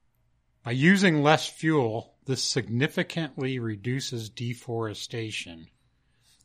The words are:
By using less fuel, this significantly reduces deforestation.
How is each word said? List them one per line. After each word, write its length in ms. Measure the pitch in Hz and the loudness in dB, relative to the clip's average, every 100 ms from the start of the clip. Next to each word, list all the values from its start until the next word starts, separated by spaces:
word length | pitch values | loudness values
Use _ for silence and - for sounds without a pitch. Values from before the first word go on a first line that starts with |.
| _ _ _ _ _ _ | _ _ _ _ _ _
By 100 | - | -4
using 500 | 127 151 196 190 151 | 4 6 8 6 6
less 260 | 143 151 - | 6 4 2
fuel, 680 | - 160 156 117 110 - _ - | -4 0 2 2 -2 -10 _ -6
this 160 | 131 | -4
significantly 1160 | - - 95 117 151 - 175 - 156 - 131 131 | -2 -2 -2 0 0 0 -4 -4 -6 -4 -6 -4
reduces 720 | 117 107 110 131 135 120 110 | -4 -6 -4 -4 -4 -8 -10
deforestation. 1400 | - 120 120 - 117 110 101 - 120 113 104 - 82 82 _ _ _ _ _ _ _ | -8 -8 -8 -8 -6 -6 -8 -10 -8 -8 -8 -10 -14 -20 _ _ _ _ _ _ _